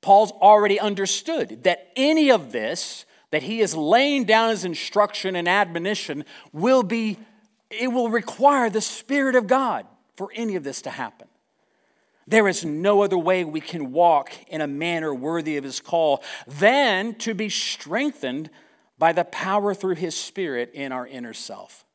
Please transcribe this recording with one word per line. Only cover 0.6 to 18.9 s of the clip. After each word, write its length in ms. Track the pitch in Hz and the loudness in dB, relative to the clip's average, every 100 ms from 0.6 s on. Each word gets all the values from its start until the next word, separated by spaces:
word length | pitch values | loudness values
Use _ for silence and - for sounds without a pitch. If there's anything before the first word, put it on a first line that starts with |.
| 202 202 | 6 2
understood 840 | 214 196 190 - - 320 - 110 | 0 -2 -4 -4 -4 -4 -4 -2
that 280 | 180 175 - - | 0 0 -4 -2
any 340 | 277 320 285 | 2 4 4
of 220 | 226 135 | 4 2
this 540 | 120 110 175 - - - _ _ | -6 -4 -6 -8 -12 -18 _ _
that 120 | 151 | -4
he 180 | 185 226 | -2 0
is 140 | 202 156 | 0 0
laying 480 | 151 220 285 277 208 | 2 4 4 0 2
down 240 | 220 226 | 4 4
as 120 | 214 185 | 0 -4
instruction 720 | 160 - 208 208 - 190 180 | -6 -4 0 0 0 -4 -2
and 120 | 175 | 0
admonition 760 | 196 196 170 180 208 - 147 147 - - | 2 2 -2 -4 -4 -6 -8 -10 -18 -16
will 280 | 147 208 262 | -2 2 4
be, 360 | 196 226 220 196 - _ _ _ _ | 2 -2 -4 -6 -12 _ _ _ _
it 220 | 214 254 | -6 -2
will 180 | 247 233 | 0 0
require 600 | 226 - - 269 285 233 | -2 -4 2 4 4 2
the 100 | 208 | 0
Spirit 540 | - - - 277 269 254 | -6 -10 -2 0 2 2
of 120 | 208 | 2
God 380 | 254 262 147 - _ _ - | 0 2 -4 -8 _ _ -12
for 160 | 190 | -12
any 220 | 220 233 185 | -6 -6 -4
of 80 | |
this 180 | 139 131 | -6 -10
to 60 | 135 | -10
happen. 380 | 120 117 _ - _ _ _ _ _ _ _ _ _ - | -10 -10 _ -20 _ _ _ _ _ _ _ _ _ 2
There 220 | 220 208 | 4 4
is 160 | - | 0
no 400 | 170 151 190 202 | -4 -2 2 4
other 140 | 202 180 | 2 0
way 260 | 165 185 | 0 0
we 160 | 165 156 | -2 -6
can 320 | - 170 135 | -8 -8 -6
walk 400 | 139 175 151 139 - - | 2 4 4 0 -16 -12
in 140 | 156 | -6
a 60 | 151 | -6
manner 460 | 139 170 170 160 | -4 -4 -4 -4
worthy 440 | 135 139 170 156 147 | -6 -4 -4 -4 -6
of 60 | |
his 180 | 135 127 | -6 -12
call 420 | - 170 160 143 - - - | -4 0 2 0 -4 -16 -14
than 680 | 143 196 269 269 190 220 226 | 2 2 4 2 2 -2 -6
to 180 | 226 | -6
be 160 | 196 214 | -4 -4
strengthened 1000 | - - - 147 190 269 - 135 131 156 _ _ _ _ | -4 -6 -8 -6 -4 -4 -4 -8 -8 -10 _ _ _ _